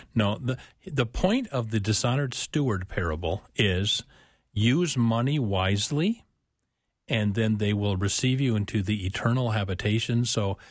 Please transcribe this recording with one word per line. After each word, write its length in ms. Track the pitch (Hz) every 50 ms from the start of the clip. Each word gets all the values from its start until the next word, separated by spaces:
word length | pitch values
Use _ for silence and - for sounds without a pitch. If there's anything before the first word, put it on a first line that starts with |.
| - - _
No, 220 | 110 104 101 104 -
the, 200 | 127 120 127 - - - - _ _
the 220 | 190 156 131 120 110
point 400 | - - - 185 220 269 254 -
of 240 | - 127 117 110
the 80 | 110 107
dishonored 520 | 98 107 107 - - 120 123 143 143 131 -
steward 540 | - - - - 156 143 123 104 90 92 -
parable 540 | - - 90 82 78 78 82 80 85 - - - _
is 480 | - 110 98 92 92 101 101 - - - - - - - _ _ _ _ _ _
use 420 | 107 107 117 127 170 175 160 135
money 440 | 127 117 113 113 117 120 139 151 151
wisely, 840 | 123 101 98 92 92 95 101 101 - - 147 147 170 208 233 - - _ _ _ _ _ _ _ _ _ _ _ _ _ _ _ _ -
and 240 | 127 110 107 104 98
then 240 | 113 110 110 110 104
they 160 | 107 104 104
will 240 | 101 104 104 98 92
receive 420 | 101 95 - - - 127 131 131
you 160 | 139 127 113
into 280 | 107 101 - - 107 92
the 220 | 95 107 104 95
eternal 460 | - - - - 117 120 131 127 117
habitation. 760 | 107 110 101 95 95 - - 104 107 113 - - 117 117 123
So 320 | 117 - 117 104 98 95 - - -